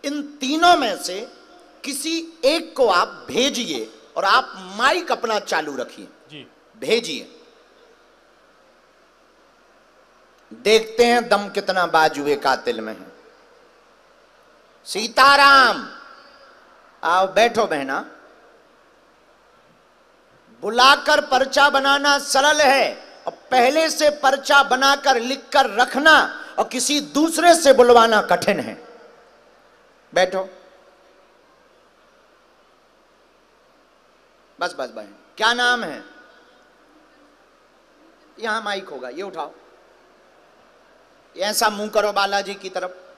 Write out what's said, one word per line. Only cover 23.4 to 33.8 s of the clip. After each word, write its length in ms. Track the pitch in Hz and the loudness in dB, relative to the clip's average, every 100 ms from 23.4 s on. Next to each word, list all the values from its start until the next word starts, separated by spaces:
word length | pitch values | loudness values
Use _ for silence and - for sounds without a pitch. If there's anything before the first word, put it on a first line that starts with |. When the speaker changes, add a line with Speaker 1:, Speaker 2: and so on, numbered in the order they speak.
| - 254 240 302 320 | -2 2 2 2 -2
Speaker 1:
से 200 | - 302 | 0 0
पर्चा 520 | 294 269 269 - 285 | 2 -2 -2 2 2
बनाकर 580 | 277 254 277 277 285 247 | 4 0 2 0 0 0
लिखकर 500 | 240 269 - 285 254 | -2 -8 -2 0 0
रखना 720 | 202 254 262 320 302 160 - - - | 0 -2 2 4 4 2 -6 -12 -6
और 100 | 220 | -6
किसी 320 | 247 247 294 | -4 -4 -4
दूसरे 540 | 294 285 320 320 349 | -4 -2 -2 2 4
से 180 | 330 285 | 6 6
बुलवाना 500 | 262 240 233 226 214 | 6 8 6 6 2
कठिन 380 | - 175 - 180 | 2 0 0 -4
है। 280 | 110 98 - - - _ _ _ _ _ _ _ _ _ _ | -6 -14 -20 -20 -20 _ _ _ _ _ _ _ _ _ _
बैठो, 340 | 160 185 190 190 - - _ _ _ _ _ _ _ _ _ _ _ _ _ _ _ _ _ _ _ _ _ _ _ _ _ _ _ _ _ _ _ | -2 -2 -4 -10 -16 -20 _ _ _ _ _ _ _ _ _ _ _ _ _ _ _ _ _ _ _ _ _ _ _ _ _ _ _ _ _ _ _